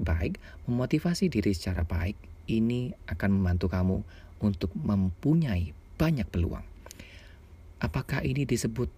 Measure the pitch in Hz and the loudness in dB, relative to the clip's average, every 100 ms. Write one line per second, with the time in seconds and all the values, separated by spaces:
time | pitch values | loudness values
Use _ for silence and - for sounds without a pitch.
0 | 90 82 117 190 - - - 120 127 156 | 0 0 0 -4 -10 -10 -2 0 2 2
1 | 175 175 185 107 104 90 - 90 82 85 | 2 2 2 2 2 2 0 -2 0 0
2 | 87 - - - - 113 113 123 123 - | -2 -4 -12 -14 -2 2 2 2 -2 -6
3 | - - 101 98 92 90 92 92 92 95 | -8 -2 2 4 4 2 2 2 2 2
4 | - - - - 107 98 95 - 156 101 | -2 -14 -18 0 0 0 -2 -2 0 2
5 | 92 85 139 165 147 90 82 - - - | 2 2 2 4 4 0 -2 -6 -10 0
6 | 160 147 107 90 82 - - - - - | 2 2 0 0 0 -2 -10 -16 -18 -18
7 | - - - - - - - - 120 139 | -18 -18 -20 -20 -20 -20 -18 -6 -2 -2
8 | - 139 139 131 135 120 120 113 117 | -2 -2 0 0 2 2 0 -2 -4